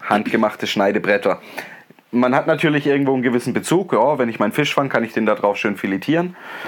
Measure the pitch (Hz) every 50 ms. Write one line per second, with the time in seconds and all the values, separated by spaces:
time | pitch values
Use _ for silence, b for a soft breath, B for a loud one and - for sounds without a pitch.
0 | - - 107 107 107 - - 113 113 107 - - - 104 - 107 98 101 104 107
1 | 87 98 101 101 - 101 90 B B B B B B B B B B B - -
2 | _ _ - 120 127 123 127 147 143 160 160 151 - 160 151 147 147 147 139 139
3 | 143 135 135 131 123 131 120 123 - - - 110 - - - 175 196 - - 107
4 | 117 139 151 131 127 117 110 - 107 104 - - 147 143 - - 139 135 - 123
5 | 113 110 - 107 110 107 104 - - 104 101 - - 110 101 - - 101 95 95
6 | - - 151 165 175 180 180 B B B B B B